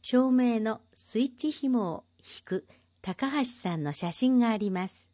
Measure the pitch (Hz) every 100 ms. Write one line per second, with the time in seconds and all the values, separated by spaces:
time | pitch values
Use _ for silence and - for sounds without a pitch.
0 | - 247 262 254 247 226 220 220 _ -
1 | - 220 269 - 311 294 269 247 190 160
2 | _ _ - - - 185 - _ _ _
3 | - 185 269 294 247 - 185 165 147 147
4 | 175 165 254 254 233 220 202 185 190 -
5 | _